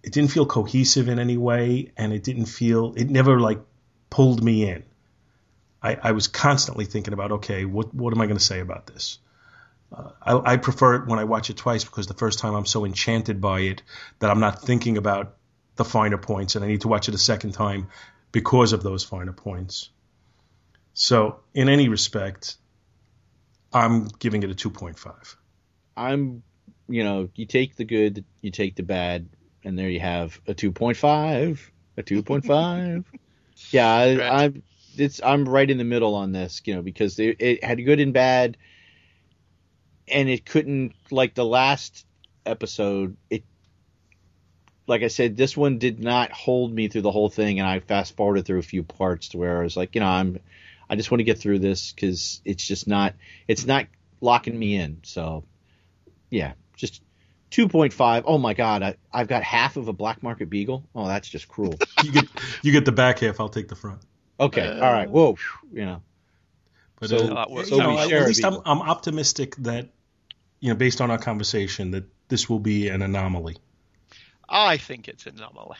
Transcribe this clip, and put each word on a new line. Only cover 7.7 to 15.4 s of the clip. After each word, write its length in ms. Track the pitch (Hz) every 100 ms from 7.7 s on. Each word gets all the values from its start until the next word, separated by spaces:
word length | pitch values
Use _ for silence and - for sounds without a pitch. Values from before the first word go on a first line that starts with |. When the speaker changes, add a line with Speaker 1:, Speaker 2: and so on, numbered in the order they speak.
| 101 113
Speaker 1:
what 180 | 131 120
am 60 | 113
I 60 | 107
gonna 140 | 101
say 200 | - 95
about 260 | 90 87 -
this?" 320 | - - - _ _ _ - _ _ _ -
Uh, 140 | - -
I, 300 | - 123 123
I 20 | 123
prefer 400 | 131 123 127 123
it 100 | 123
when 120 | 113
I 60 |
watch 240 | 107 110 107
it 60 | 104
twice 280 | 120 113
because 220 | - - 95
the 80 |
first 240 | 98 113 104
time 140 | 110
I'm 120 | 104 104
so 180 | 113
enchanted 560 | 104 95 - 113 110 98
by 200 | 98 95
it 220 | 95 92 _ - - _
that 120 | 107
I'm 100 | 104
not 220 | 107 101
thinking 340 | - 120 120 107
about 400 | 101 98 104 _